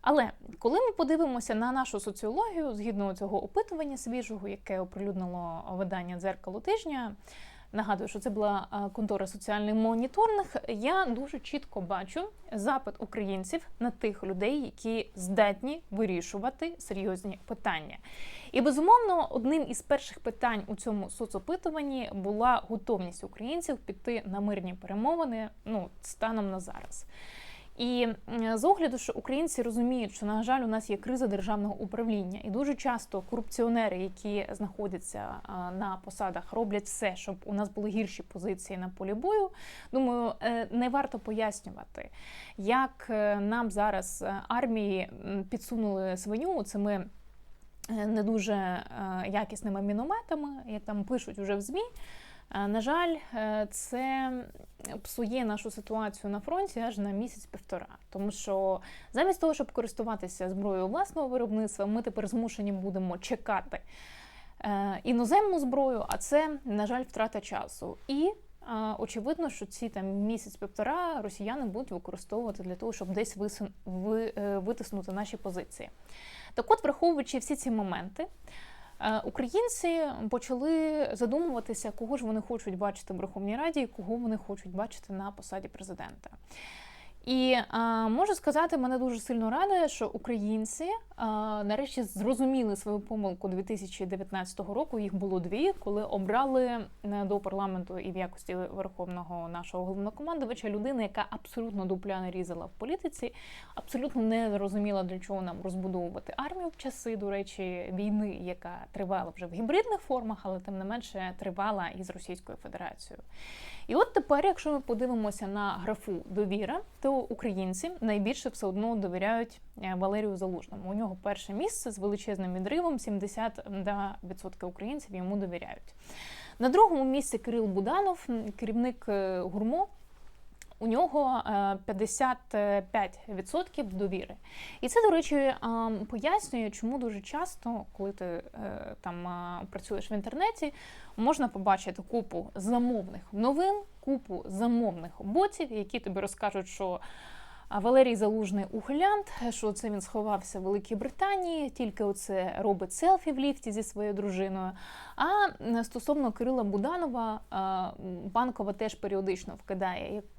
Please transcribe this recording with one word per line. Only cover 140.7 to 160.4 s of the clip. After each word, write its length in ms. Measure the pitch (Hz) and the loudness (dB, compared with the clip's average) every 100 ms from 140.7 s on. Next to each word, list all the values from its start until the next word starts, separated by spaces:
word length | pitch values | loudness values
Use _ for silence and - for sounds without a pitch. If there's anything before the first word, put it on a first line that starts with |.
| - - - - - | -4 -16 -16 -12 2
можна 300 | 233 302 247 | 4 4 2
побачити 540 | 196 196 190 196 185 | 2 4 4 2 -8
купу 500 | 190 240 214 175 196 - | -2 -2 0 -4 -6 -4
замовних 640 | 190 240 247 233 185 185 - | 2 4 4 2 -2 -10 -8
новин, 500 | 202 233 285 381 403 403 - | 2 4 6 4 4 -2 -8
купу 440 | - 269 - 190 - | 0 0 0 -6 -4
замовних 680 | 190 233 233 226 175 165 - | 0 4 4 4 0 -8 -8
ботів, 520 | 196 254 392 - 302 | 0 4 4 2 -4
які 280 | 214 196 247 | -2 -2 -4
тобі 200 | 208 190 | -2 -2
розкажуть, 480 | 196 - 208 196 185 | -2 0 0 0 -6
що, 320 | - 196 180 - - - - - - - | -4 -4 -4 -8 -14 -14 -14 -14 -16 -4
а, 100 | 202 | 0
Валерій 360 | 214 262 262 226 | 8 10 10 8
Залужний 500 | 208 220 208 196 190 | 4 4 2 0 0
ухилянт, 640 | 220 202 285 381 415 392 - 240 | -4 -2 4 6 4 0 -2 -2
що 240 | 226 214 | 0 -2
це 160 | 202 226 | 0 -2
він 120 | 208 | -4
сховався 580 | 190 220 214 196 190 196 | -2 -2 2 0 0 -4
в 20 | |
Великій 340 | 185 202 196 214 | 0 0 0 -2
Британії, 760 | 240 - 392 392 359 320 277 | -2 0 2 2 2 0 -2
тільки 340 | - 233 - | -2 -2 0
оце 520 | 208 196 - 190 180 - | 0 0 0 0 0 2
робить 340 | 214 190 185 | 2 2 0
селфі 380 | - 339 381 320 | 2 6 6 6
в 80 | 269 | 2
ліфті 320 | 277 277 - | 2 0 -2
зі 120 | 208 | -2
своєю 300 | 214 202 208 | -4 -2 -2
дружиною. 580 | 202 202 185 190 190 185 185 - - - - | 0 0 0 0 0 -4 -6 -14 -14 -14 0
А, 100 | 285 415 392 - | 4 6 4 2
м, 200 | 220 233 | 0 0
стосовно 480 | 233 247 - 294 254 | 0 -4 2 2 2
Кирила 320 | 214 247 262 | 2 2 2
Буданова, 760 | 208 202 240 359 320 240 226 214 - | 2 2 2 0 0 0 -2 -4 -4
а, 420 | 196 190 190 185 - 185 180 196 | -2 0 0 -2 -6 -8 -6 0
Банкова 400 | 208 254 - 202 | 2 2 0 -2
теж 220 | 196 220 - | 0 -2 -2
періодично 600 | 202 196 190 185 - 175 | -2 0 0 -2 -4 -12
вкидає 640 | - 190 185 180 - 208 - - | -6 -2 -2 -2 -4 -6 -8 -18